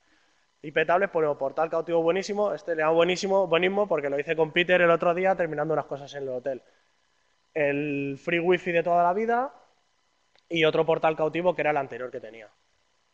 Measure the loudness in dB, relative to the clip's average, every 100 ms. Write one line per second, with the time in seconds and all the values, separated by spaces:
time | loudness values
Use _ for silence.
0 | _ _ _ _ _ _ -6 -2 2 2
1 | 2 0 0 0 -4 -2 -2 -2 0 0
2 | 2 0 -2 -2 -2 -2 -4 0 2 4
3 | 4 2 0 2 2 2 2 0 0 0
4 | -2 -4 -2 -2 0 2 4 4 4 4
5 | 2 2 0 0 -2 -2 -2 -2 -4 -8
6 | -12 -10 -8 -6 -6 -8 _ _ _ _
7 | _ _ _ _ _ -2 -2 -2 -4 -4
8 | -6 -6 -4 0 2 0 0 -2 2 2
9 | 2 0 -2 -2 -4 -8 _ _ _ _
10 | _ _ _ _ -6 0 2 2 2 2
11 | 0 0 -2 0 0 0 0 0 -2 -8
12 | -10 -12 -14 -18 -20 _ _ _ _ _
13 | _